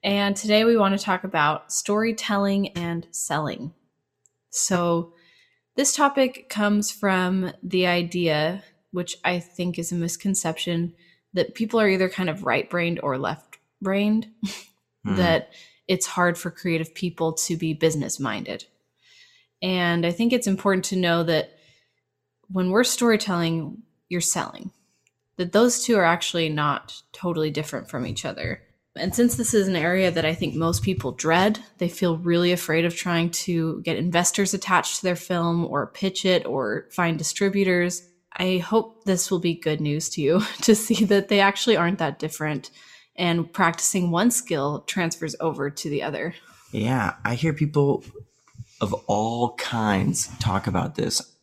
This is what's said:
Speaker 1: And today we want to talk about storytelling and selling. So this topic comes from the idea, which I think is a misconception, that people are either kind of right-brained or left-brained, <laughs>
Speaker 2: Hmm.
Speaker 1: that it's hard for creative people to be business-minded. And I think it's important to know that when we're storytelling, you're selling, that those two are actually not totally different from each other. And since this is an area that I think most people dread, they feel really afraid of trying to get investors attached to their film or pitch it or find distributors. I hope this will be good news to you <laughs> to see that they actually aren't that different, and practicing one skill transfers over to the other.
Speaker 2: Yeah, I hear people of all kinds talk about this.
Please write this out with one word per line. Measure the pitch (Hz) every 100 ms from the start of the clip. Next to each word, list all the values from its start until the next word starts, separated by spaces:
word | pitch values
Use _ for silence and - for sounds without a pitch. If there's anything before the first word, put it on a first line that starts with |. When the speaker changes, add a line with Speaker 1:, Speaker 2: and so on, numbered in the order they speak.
Speaker 1:
And | 196 202 202 196
today | 214 214 226
we | 233
want | 196 196
to |
talk | - 185
about | 190 165 147 151 -
storytelling | - - 208 226 220 - 202 202 196 196
and | 175 170 170 170
selling. | - - 151 151 - 139 - _ _ _ _ _ _ _
So | - - 180 175 170 170 _ _ _ _ _ _ -
this | 285 -
topic | 285 277 - - -
comes | 208 208 208 208
from | - 202 185 180 190 180 -
the | 180 185 180
idea, | 175 170 180 170 151 156 190 - _ _
which | 180 175 -
I | - 180
think | 165 - 180 170
is | 170
a | 175
misconception, | 170 - 196 190 170 165 - 170 170 - _ _ _
that | 185 -
people | - 220 233
are | 208
either | 190 185
kind | 185 185
of | 165 156
right-brained | 120 - 175 170 170
or | - 131
left-brained, | 139 156 _ - _ _ 196 196 208 214 220
<laughs> | _ 196 - - _ _ _
Speaker 2:
Hmm. | 208 196
Speaker 1:
that | 175 165 - - - _ -
it's | 185 -
hard | - 175 170
for | 170
creative | - 180 165 160
people | - 180 - 160
to | 160 - 165
be | 160
business-minded. | 156 160 156 - - 135 104 - - - _ _ _ _ _ - _ _ _
And | 185 185 175 170 170
I |
think | 170 233
it's | 240 202
important | 185 202 190 185
to | 190
know | 175 170
that | 165 156 - _ _ _ _ _ _ _ _ _ _
when | 185 180
we're | 196
storytelling, | 240 - 240 220 208 175 165 165 151 - - _ _
you're | 175
selling, | 165 175 - - 190 _ _ _ _ _ _ -
that | 175
those | 202 240 240
two | - 220
are | 170
actually | 170 - 170 160
not | 151 147 139 - - _
totally | - 175 165 156
different | 147 151 135 -
from | 139 123
each | - -
other. | - - - _ _ _ -
And | 180 180
since | 240 247
this | 226
is | 220 196
an | 180
area | 160 185 185
that | 175 156
I | 170
think | 160
most | 123 165 165
people | - 185 131
dread, | 123 156 165 196 214 - _
they | 175
feel | - 180 160
really | 175 170 175
afraid | 175 - 160
of | 170
trying | 170 185 170 170
to | 165 - 170 160 -
get | 165 160
investors | 170 175 175 - 196
attached | 190 - 190 - -
to |
their | 185 175
film | - 175 170 170 170
or | 143 110
pitch | - 196 185 190
it | 180 -
or | 139 113 107 -
find | - 170 160
distributors. | 156 - 196 196 190 180 175 175 _ _ _ -
I | 185 185
hope | 170 220 220 - -
this | 180 -
will | 185
be | 175 165
good | 160 151
news | 147 147 156
to | -
you | 139 175 214
<laughs> | -
to | - 214
see | - 185 202
that | 202 196
they | 202
actually | 196 196 - 196
aren't | 170 185
that | 156 147
different, | 156 - 156 151 - - - - _ -
and | 175 170 165
practicing | - 175 165 - 196 175
one | 170 226
skill | - - 156 139 147
transfers | - - 165 165 160 -
over | 160 147 143
to | 147 165
the | 143
other. | 143 - 151 - - - _
Speaker 2:
Yeah, | - 107 127 101 -
I | 107 123
hear | 160
people | 151 151 151 143 - - - - _ _ - - _
of | 107 - -
all | 104 110 117 120 -
kinds | - 117 107 98 101 - - -
talk | - 95 -
about | 92 87 -
this. | 113 - - _